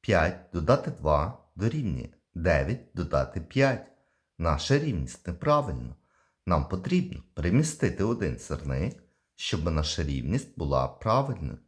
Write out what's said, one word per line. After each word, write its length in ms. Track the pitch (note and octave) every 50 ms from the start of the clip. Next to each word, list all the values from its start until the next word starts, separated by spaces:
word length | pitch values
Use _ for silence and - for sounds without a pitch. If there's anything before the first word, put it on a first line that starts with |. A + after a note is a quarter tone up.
П'ять 480 | - - G2+ E2+ D#2+ F2 - - - - -
додати 380 | F2 D#2+ D#2+ C3 C#3 - D#3
два 520 | - - - D#2 D2+ C#2+ D2+ G#2 - - _ _ _
дорівнює 540 | - G2 A#2 C3+ D3+ B2+ G2 C#2+ B1 B1 - _ _ _ _ _
дев'ять 500 | F2 D#2+ F2+ D#2+ C#2 C2+ E2 A#2+ - - _ _
додати 480 | - F2 C#2+ - C#2 C2 - - F2
п'ять. 500 | D#2 - - C3 C#3 C3+ B2 F#2+ - _ _ _ _ _ _ _ _ _ _
Наша 420 | - E2 E2 D2+ D2 - - C3 D3
рівність 480 | D#3+ D3+ G#2+ D#2+ C2 B1+ - - _
неправильна. 680 | F2 F2 - - D3 D3 D3 C#3 A#2 D2 B1 A#1+ B1 C#2 _ _ _ _ _ _ _ _ _ _
Нам 220 | F2+ F2 D#2 C#2+ -
потрібно 540 | - F#2 - - F3+ F3+ - - - C#2 - _ _
перемістити 680 | - D2+ F2 F#2+ C3+ D#3 D#3+ - - - G2+ - - G2
один 360 | A2 A#2+ A#2 G2+ D2 A#1+ -
сірник, 640 | - - D2+ D2 D#2 C#2 C2 C2+ F2 C3 - - _ _ _ _ _ _ _
щоб 360 | - - - - D#2+ D#2 E2+
наша 320 | D#2+ D2+ D2+ - - - D2+
рівність 540 | C#2+ C#2 C2 A#1+ C#2+ G#2 C#3+ - - -
була 300 | - D#2+ C#2+ C2+ C2 B1+
правильною. 720 | - - - - A2 A2+ C3 C#3 C#3 A#2 F#2 D#2+ C2 - - _